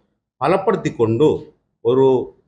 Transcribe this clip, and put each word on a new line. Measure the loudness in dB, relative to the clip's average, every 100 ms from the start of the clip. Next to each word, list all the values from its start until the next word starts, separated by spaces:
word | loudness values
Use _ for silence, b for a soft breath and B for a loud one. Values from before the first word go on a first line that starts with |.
| _ _ _ _
பலப்படுத்தி | -2 0 -2 -4 -6
கொண்டு, | -2 0 2 2 0 -8 _ _ _
ஒரு | -2 2 2 2 -2 -14